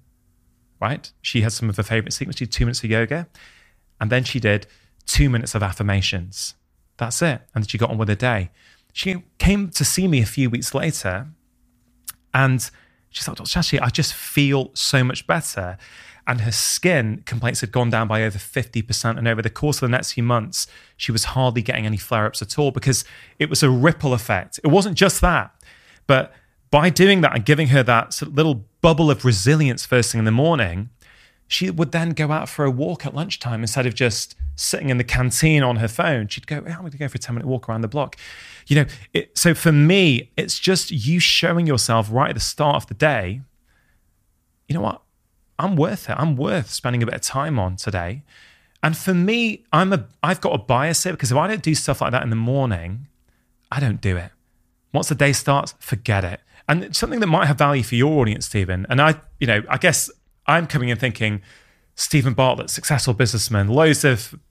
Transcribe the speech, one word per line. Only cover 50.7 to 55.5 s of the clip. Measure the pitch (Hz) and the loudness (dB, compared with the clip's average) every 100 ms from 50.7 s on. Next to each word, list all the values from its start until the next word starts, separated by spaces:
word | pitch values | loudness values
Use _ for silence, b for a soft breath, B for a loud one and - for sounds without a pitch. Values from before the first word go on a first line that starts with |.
| 123 156 160 | 0 0 -2
here | 180 | -2
because | - 120 | -4 0
if | 123 | 2
I | 180 | 0
don't | 214 | -2
do | 156 147 | 0 0
stuff | - 135 | 0 -2
like | - | 0
that | 127 | 0
in | 123 | 0
the | 113 | -2
morning, | 117 139 127 90 85 110 143 _ _ _ _ _ _ | 0 0 0 -2 -6 -10 -14 _ _ _ _ _ _
I | 131 | -2
don't | 135 92 | -2 0
do | 98 90 | -2 -2
it. | 85 _ _ _ _ _ _ | -6 _ _ _ _ _ _
Once | 151 151 | -2 -2
the | 147 | 2
day | 143 | 2
starts, | 131 - | 2 0